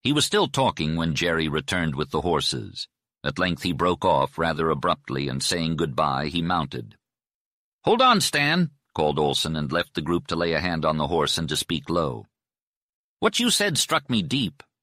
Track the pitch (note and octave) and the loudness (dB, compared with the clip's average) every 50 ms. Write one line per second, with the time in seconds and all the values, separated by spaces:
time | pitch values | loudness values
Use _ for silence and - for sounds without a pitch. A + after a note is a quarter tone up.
0 | - B2 D3 D3+ C3+ - - G#3 F#3+ - - C#3 C3 G#2 - - D#2+ D2+ D#2+ E2 | 0 2 2 2 2 2 2 2 2 2 2 2 2 2 2 0 -2 -2 0 0
1 | E2 E2 D2+ - E2+ F2 E2 D#2+ E2 D#2 C#2+ D#2 D2 - G2 F2+ E2+ D#2+ C2+ C#2 | 0 0 0 0 0 2 2 2 0 0 0 -2 -2 -2 -2 0 0 -2 -2 -4
2 | D2+ - - D#2 D2 F2 E2 C#2+ C#2 - C2+ B1+ G#1+ G1+ - - - _ _ _ | -4 -2 -2 -2 0 0 0 0 0 -2 -4 -4 -8 -10 -12 -14 -14 _ _ _
3 | _ _ _ _ - D2 C#2+ E2+ F2+ F#2 E2+ - - F2 E2 C2+ E2 F2+ F2 D#2 | _ _ _ _ -8 -6 -4 -2 -2 -2 -2 -2 -2 -4 -2 2 2 2 2 2
4 | - F#2 D#2+ C2+ C#2 C#2 - - E2 E2 D#2+ D2+ E2 D#2+ D#2 C#2 C#2 F2 E2 - | 2 2 4 4 2 0 -2 -2 -2 -2 0 0 0 0 0 0 0 -2 -2 -2
5 | _ - C2+ C2+ C#2+ C2+ C2 C#2 - - F#2 E2+ E2 E2 E2 D2+ E2 D2+ B1 A#1+ | _ -6 -4 -4 -2 -2 -4 -4 -2 -2 -2 -2 -2 -2 0 0 -2 -2 0 0
6 | D#2 D2 C2+ C2+ D2+ D2+ D2+ F2 E2 E2+ F2+ E2+ D2+ C#2 - B1+ A1+ G#1+ - _ | 0 2 2 0 -2 -2 -2 -2 -2 0 -2 -2 -2 -4 -6 -10 -12 -12 -20 _
7 | _ _ _ _ _ _ _ _ _ _ _ _ _ _ _ _ _ - A3 A#3 | _ _ _ _ _ _ _ _ _ _ _ _ _ _ _ _ _ 2 4 4
8 | C4 B3+ A#3 F#3+ - - - D3 C#3+ D3 D#3+ F3+ F3 D3+ _ _ _ _ _ - | 6 4 6 4 2 0 0 2 2 2 4 2 2 0 _ _ _ _ _ 0
9 | D#2 D2+ D2 D2+ D2+ C#2+ C#2 - - E2 D#2+ D#2 D2+ C2+ D2 E2+ E2+ - _ F2 | 0 2 2 2 2 2 2 0 -2 -2 -2 -2 -2 0 0 -2 -2 -2 _ -6
10 | D2+ D#2 F2 E2+ - - E2+ E2 E2+ E2+ E2 D2+ E2+ F2+ E2+ D#2+ D2+ D#2 D#2 D#2 | -2 0 -2 -2 -2 -4 -4 -2 0 0 0 0 0 -2 -2 0 0 0 0 0
11 | D2+ C#2+ E2+ D#2+ D2 C#2+ - - E2 C#2 D2+ - - - F2 C#2 C2+ - E2+ F2 | 0 0 2 0 2 2 0 -2 -2 -2 -4 -4 -4 -4 -6 -6 -2 -2 0 0
12 | D#2+ C#2 B1 A1 G1+ _ _ _ _ _ _ _ _ _ _ _ _ _ _ _ | 0 0 -4 -6 -12 _ _ _ _ _ _ _ _ _ _ _ _ _ _ _
13 | _ _ _ _ - G#3+ - - A#3+ A#3+ - - G#3 G3+ D#3 - - - D#3 D#3 | _ _ _ _ -2 0 0 2 0 2 2 2 2 0 0 0 0 0 0 -2
14 | C#3+ - B2 A2 F#2+ C#3 B2+ C#3+ B2 E2+ - _ - _ _ _ | 0 0 0 0 0 0 -2 -2 -2 -4 -6 _ -20 _ _ _